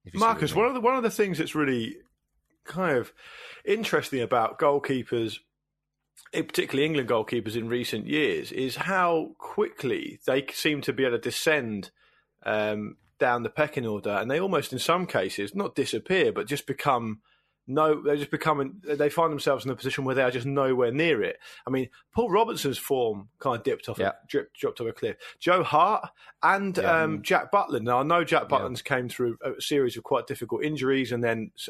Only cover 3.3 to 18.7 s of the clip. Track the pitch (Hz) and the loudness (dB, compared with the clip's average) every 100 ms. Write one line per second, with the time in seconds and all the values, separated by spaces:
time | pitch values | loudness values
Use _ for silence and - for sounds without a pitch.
3.3 | - - - - 220 214 156 - 135 110 | -20 -20 -8 -2 0 2 0 0 -2 2
4.3 | 123 110 - 151 143 - 131 113 123 113 | 2 2 2 2 4 0 -2 0 -2 -2
5.3 | - _ _ _ _ _ _ _ - - | -6 _ _ _ _ _ _ _ -20 -6
6.3 | 170 156 - 160 135 151 151 120 117 107 | -6 -2 -2 0 0 2 0 2 0 0
7.3 | 120 107 117 113 123 120 110 - 151 135 | -2 -2 -4 -2 -2 -2 -4 -2 0 2
8.3 | 80 - - 131 127 160 190 175 165 - | 0 -4 -4 -4 -4 -2 2 2 2 -2
9.3 | - - - 214 - 135 92 - - - | -10 -6 -2 -2 -2 -4 -4 -6 -6 0
10.3 | 135 139 - 160 147 139 120 131 117 123 | 0 -2 -2 -2 0 -2 0 0 0 -2
11.3 | - 165 151 117 104 92 _ _ _ _ | -2 2 2 0 -6 -8 _ _ _ _
12.3 | _ 110 107 107 107 104 - _ - 127 | _ -2 0 0 -2 -6 -12 _ 0 2
13.3 | 120 113 - 151 - 117 104 104 101 113 | 2 -2 -2 -2 -2 -4 -4 -2 -2 0
14.3 | 147 196 160 120 127 - 175 180 123 95 | -2 0 -2 -2 -2 2 2 2 0 0
15.3 | - 101 190 202 - 127 113 - 185 127 | -4 -6 -4 -4 -2 -2 -2 0 2 2
16.3 | 101 110 143 - 135 147 123 113 107 _ | 0 -4 -4 -4 -2 0 2 -2 -8 _
17.3 | _ _ _ - 139 156 151 143 147 143 | _ _ _ -4 2 2 2 0 0 -2
18.3 | 151 160 147 135 | -2 0 0 -2